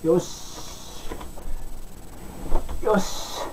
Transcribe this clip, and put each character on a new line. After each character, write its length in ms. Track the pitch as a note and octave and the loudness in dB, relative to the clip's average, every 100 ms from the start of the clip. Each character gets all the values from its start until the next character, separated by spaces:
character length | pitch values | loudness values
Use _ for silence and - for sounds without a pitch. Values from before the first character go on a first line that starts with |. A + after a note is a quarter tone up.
よ 160 | D#3+ - | 6 4
し。 800 | - - - - - - - - - - - - - - - - - - - - - - - - - - | 2 -10 -10 -10 -10 -10 -12 -6 -6 -6 -8 -6 0 0 0 -4 -8 -12 -14 -14 -12 -10 6 6 6 0
よ 140 | - F#3+ | 4 4
し。 420 | - - - - - | 4 -2 -4 -6 -8